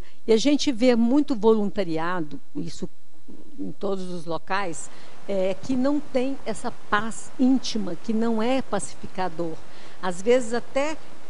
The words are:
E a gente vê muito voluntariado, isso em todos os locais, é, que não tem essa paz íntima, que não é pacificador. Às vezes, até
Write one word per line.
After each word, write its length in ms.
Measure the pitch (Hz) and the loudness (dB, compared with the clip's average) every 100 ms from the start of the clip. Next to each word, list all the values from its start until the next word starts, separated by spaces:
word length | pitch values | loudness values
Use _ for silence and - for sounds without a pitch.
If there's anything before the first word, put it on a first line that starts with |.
| - - - | -2 -2 2
E 60 | |
a 40 | 220 | 4
gente 360 | 254 294 - | 4 4 2
vê 220 | 214 254 233 | 2 4 4
muito 380 | 233 285 294 233 | 4 4 2 2
voluntariado, 1000 | 220 220 202 208 175 156 170 180 151 143 - | 4 4 2 0 0 0 0 0 -2 -2 -2
isso 360 | - 165 - 175 - - - - - - - | -2 -2 -2 -2 -2 -2 -2 -2 -2 -2 -2
em 140 | 190 | -2
todos 380 | - 196 190 180 | -2 -2 -2 -2
os 160 | 175 160 | -2 -2
locais, 640 | 160 - 190 190 151 - - - - - | -2 0 -2 -2 -2 -2 -2 -4 -2 -2
é, 300 | 196 185 190 | 0 0 -2
que 120 | - | -2
não 280 | 262 269 294 | 0 0 0
tem 360 | - 262 262 269 - | 0 0 0 -2 -2
essa 260 | 208 240 - - | -2 -2 -4 0
paz 420 | 208 220 - - - | 0 0 -2 -2 2
íntima, 560 | 254 262 - 226 190 165 | 2 4 2 -2 -2 -2
que 80 | - | 0
não 300 | 220 233 220 | 0 0 0
é 200 | 226 262 | 2 0
pacificador. 920 | - 202 - - 190 - 185 160 170 160 - - - - | 0 -2 -2 -2 -2 -2 -2 -2 -2 -2 -2 -4 -4 -2
Às 200 | 185 175 | -2 0
vezes, 320 | 196 254 226 | 2 4 2
até 440 | 233 - 269 294 311 - - | 0 -2 0 0 -2 -2 -2